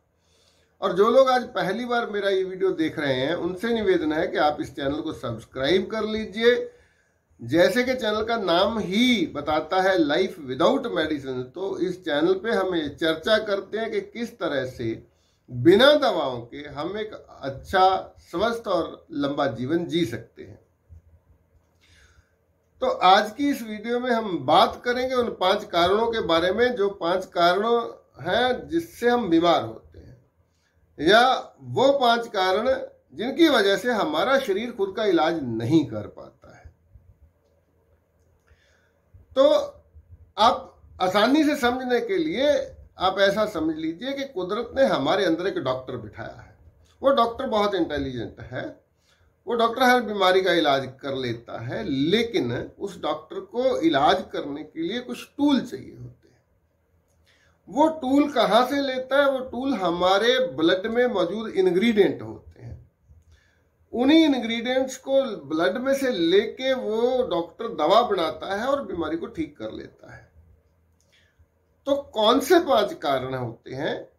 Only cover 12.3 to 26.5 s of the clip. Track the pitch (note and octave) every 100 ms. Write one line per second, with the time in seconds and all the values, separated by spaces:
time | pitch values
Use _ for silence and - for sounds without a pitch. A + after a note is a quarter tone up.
12.3 | F#3+ A3+ G3 F#3 F3 D3 - E3 E3 A3+
13.3 | G#3+ G#3+ G3 G3 G3+ E3+ G3 - A3+ A#3
14.3 | - E3+ C#3+ B2+ - A2+ A2+ - _ _
15.3 | _ - B2 D3 G#3 C#4 D4+ B3+ F3 C#3
16.3 | A#2+ A#2+ C#3 D3 C3+ E3 G#3 G#3+ - -
17.3 | - C#3 C#3 - F#3+ F#3+ F#3 - - _
18.3 | E3+ A3+ A3+ G#3+ F3 D3+ - - C#3 C#3+
19.3 | D3 C#3 A#2 B2+ F3 D3+ E3 - A2+ -
20.3 | - G2 - _ _ _ E2 _ _ _
21.3 | _ _ _ _ _ _ _ _ _ _
22.3 | _ _ _ _ - C4 - F3+ G3+ G#3+
23.3 | - C#4+ C4 A3+ G#3+ A#3 B3 B3+ A3+ A3
24.3 | D#3+ C3+ F3 A#3+ - B3 B3 C4 B3+ A#3
25.3 | - - G3+ - F3 F3 G#3 A3+ A3+ E3
26.3 | E3 F3+